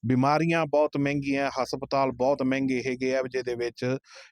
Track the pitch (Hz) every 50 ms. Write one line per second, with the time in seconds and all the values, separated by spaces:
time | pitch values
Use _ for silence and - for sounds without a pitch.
0 | - 113 131 127 131 139 147 151 160 170 165 165 160 143 139 147 151 147 - 143
1 | 143 139 143 147 139 139 139 139 139 135 - 131 123 - - 135 135 - 139 139
2 | 135 131 120 120 123 131 143 135 135 131 131 135 135 131 131 123 120 135 127 123
3 | 131 127 127 135 131 131 127 127 123 123 120 120 120 120 117 - 127 123 131 139
4 | _ - - - - -